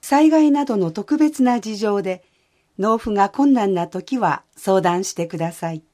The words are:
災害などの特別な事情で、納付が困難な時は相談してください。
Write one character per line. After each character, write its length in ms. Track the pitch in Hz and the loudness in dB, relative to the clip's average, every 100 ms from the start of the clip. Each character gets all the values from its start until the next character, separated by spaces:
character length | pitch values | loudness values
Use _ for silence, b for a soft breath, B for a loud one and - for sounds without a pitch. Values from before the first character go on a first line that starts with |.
災 280 | - 277 311 | 0 4 4
害 220 | 320 302 | 6 4
な 140 | 285 285 | 2 0
ど 120 | 214 | -2
の 140 | 170 | -2
特 260 | 165 208 302 | -4 -4 0
別 240 | 302 302 | 0 2
な 180 | 247 240 | 0 0
事 180 | 220 208 | -4 -4
情 240 | 214 202 | -2 -2
で、 200 | 190 180 _ _ _ _ _ - | -4 -8 _ _ _ _ _ -6
納 200 | 202 220 | -2 -2
付 140 | 233 | -2
が 180 | 208 196 | 0 0
困 240 | - 285 | 2 2
難 200 | 254 202 | 4 2
な 140 | 180 170 | -2 -4
時 320 | 185 185 262 | -8 -6 -2
は 240 | 196 143 _ _ | -2 -2 _ _
相 260 | - 190 | 0 2
談 220 | 185 175 | 2 -2
し 120 | 190 - | -4 -6
て 100 | 170 | -8
く 120 | 170 | -6
だ 120 | 165 | -8
さ 200 | 170 165 | -6 -8
い。 100 | 160 _ | -8 _